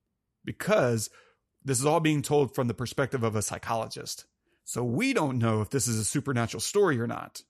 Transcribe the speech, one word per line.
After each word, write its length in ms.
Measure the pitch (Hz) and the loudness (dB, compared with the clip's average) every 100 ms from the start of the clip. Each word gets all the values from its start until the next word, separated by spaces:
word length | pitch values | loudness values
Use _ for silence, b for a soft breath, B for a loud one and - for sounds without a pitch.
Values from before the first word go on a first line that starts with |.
| _ _ _ _ | _ _ _ _
Because 640 | - - - 208 127 113 - b b b _ _ | -12 -6 0 4 4 2 -2 b b b _ _
this 160 | 131 123 | -4 0
is 60 | 143 | 4
all 140 | 165 | 4
being 200 | 156 151 | 4 2
told 340 | - 147 135 | 2 2 2
from 140 | - 123 | 0 -2
the 60 | |
perspective 480 | 110 120 - 135 135 | -2 -4 -2 -2 0
of 120 | 113 | 0
a 60 | 107 | 0
psychologist. 840 | 101 90 - 113 113 - - - - _ _ _ | -2 -6 -4 -4 -4 -8 -12 -14 -16 _ _ _
So 200 | - 110 | -10 -4
we 300 | 123 117 262 | -2 0 0
don't 240 | 269 147 127 | 2 0 2
know 240 | 113 110 | 2 2
if 80 | 104 | 0
this 180 | 139 120 | 0 0
is 100 | 110 | 0
a 60 | |
supernatural 560 | 104 147 143 123 117 - | 0 -2 -2 -2 -2 -4
story 400 | - 202 196 127 | -2 2 4 2
or 60 | 117 | -2
not. 360 | 113 - - | -6 -10 -16